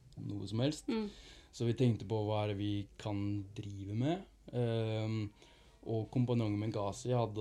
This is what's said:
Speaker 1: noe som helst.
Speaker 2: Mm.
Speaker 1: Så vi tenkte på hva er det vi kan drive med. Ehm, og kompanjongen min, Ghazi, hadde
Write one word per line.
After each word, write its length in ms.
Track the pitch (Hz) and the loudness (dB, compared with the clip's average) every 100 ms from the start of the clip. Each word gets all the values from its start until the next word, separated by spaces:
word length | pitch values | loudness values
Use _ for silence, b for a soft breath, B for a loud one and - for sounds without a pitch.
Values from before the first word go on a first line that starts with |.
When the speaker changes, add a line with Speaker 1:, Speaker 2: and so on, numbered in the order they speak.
| - | -18
Speaker 1:
noe 320 | - 113 101 101 | -10 -6 -6 -4
som 140 | 107 | 0
helst. 260 | 139 156 - | 0 0 -2
Speaker 2:
Mm. 220 | 226 208 B B B B | -2 -2 B B B B
Speaker 1:
Så 180 | - 117 | -2 0
vi 80 | |
tenkte 320 | 117 123 107 98 | 4 4 4 0
på 160 | 110 | 0
hva 220 | 104 107 | 2 2
er 40 | 107 | 2
det 80 | 101 | 0
vi 280 | 104 101 101 - | 0 0 -4 -6
kan 480 | 107 101 101 101 98 | -4 -2 0 -2 -4
drive 400 | - 104 101 98 | -10 -10 -8 -4
med. 280 | 107 135 185 196 - - | 0 2 0 -4 -18 -6
Ehm, 800 | 120 117 113 110 110 110 110 104 b b b b b | 0 2 2 0 0 0 -2 -4 b b b b b
og 260 | - 113 107 | -4 -2 0
kompanjongen 480 | 131 120 120 107 104 | 2 4 4 2 2
min, 140 | 110 | 0
Ghazi, 400 | 110 101 - 123 | 0 -2 -2 0
hadde 220 | 123 110 104 | 2 2 0